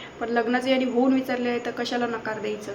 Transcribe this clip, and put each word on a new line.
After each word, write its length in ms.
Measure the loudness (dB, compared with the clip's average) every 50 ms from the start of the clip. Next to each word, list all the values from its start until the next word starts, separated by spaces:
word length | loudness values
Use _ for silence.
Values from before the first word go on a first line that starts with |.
| -14 -14 -8 -6
पण 80 | -4 0
लग्नाचं 400 | 2 2 2 2 0 2 2 2
यांनी 160 | 2 4 2
होऊन 300 | 2 4 4 4 6 4
विचारले 340 | 4 2 0 -2 0 0 0
आहे, 100 | 0 0
तर 120 | -2 -4
कशाला 360 | -4 -4 -4 -2 0 0 0
नकार 320 | -2 -2 -4 -4 -6 -6 -4
द्यायचं?" 340 | -4 -4 -4 -6 -8 -10